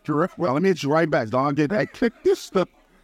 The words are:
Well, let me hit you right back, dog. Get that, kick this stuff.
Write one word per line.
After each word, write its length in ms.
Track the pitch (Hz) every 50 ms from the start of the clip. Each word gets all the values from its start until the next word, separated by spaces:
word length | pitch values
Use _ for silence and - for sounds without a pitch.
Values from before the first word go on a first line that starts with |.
| _
Well, 460 | - 143 147 170 190 - - 170 160 127
let 100 | 151 185
me 60 | 190
hit 120 | 180 143
you 100 | 143 135
right 160 | 147 160 170
back, 220 | 156 156 151 120 107
dog. 260 | 113 127 135 147 143
Get 120 | 147 151 143
that, 240 | 202 214 - - -
kick 200 | - 262 233 - - -
this 160 | 370 381 -
stuff. 280 | - - - 190 175 - _ _ _ _ _ _